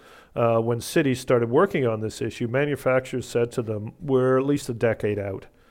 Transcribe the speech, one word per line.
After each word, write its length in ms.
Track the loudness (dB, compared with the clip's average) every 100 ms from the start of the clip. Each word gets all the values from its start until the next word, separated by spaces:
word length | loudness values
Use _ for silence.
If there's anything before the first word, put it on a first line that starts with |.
| -20 -20 -12
uh, 240 | 0 2 2
when 240 | 2 -2
cities 360 | 0 0 2 0
started 300 | 2 2 4
working 380 | 2 2 2 0
on 140 | -2
this 200 | -4 -6
issue, 260 | -8 -4 -2
manufacturers 800 | 0 0 0 2 0 0 -8 -2
said 240 | -2 0
to 100 | -2
them, 320 | -4 -6 -8 -8
"We're 400 | 0 2 4 4
at 60 |
least 240 | 2 0 -2
a 60 |
decade 440 | -2 0 0 -2 -2
out." 280 | -4 -8 -12 _ _